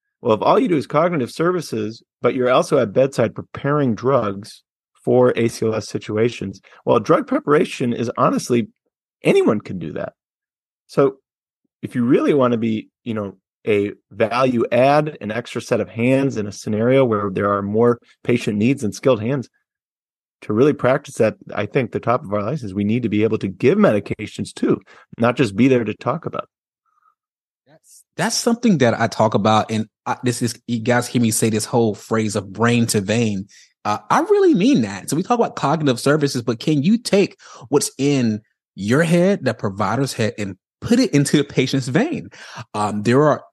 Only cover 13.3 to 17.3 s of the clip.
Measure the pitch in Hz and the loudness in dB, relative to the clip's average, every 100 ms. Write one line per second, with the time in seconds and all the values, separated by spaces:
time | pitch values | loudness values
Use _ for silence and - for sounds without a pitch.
13.3 | - _ _ 120 104 101 95 _ 98 113 | -12 _ _ -2 0 0 -6 _ -2 -2
14.3 | 120 135 120 - 120 135 147 151 151 104 | 0 0 0 0 2 4 4 0 -6 -8
15.3 | 110 120 117 - 117 98 113 123 135 139 | -8 -8 -8 -4 -2 -2 -2 0 2 0
16.3 | 113 104 - - 107 117 135 127 104 104 | -4 -8 -8 -6 -2 2 4 2 0 -2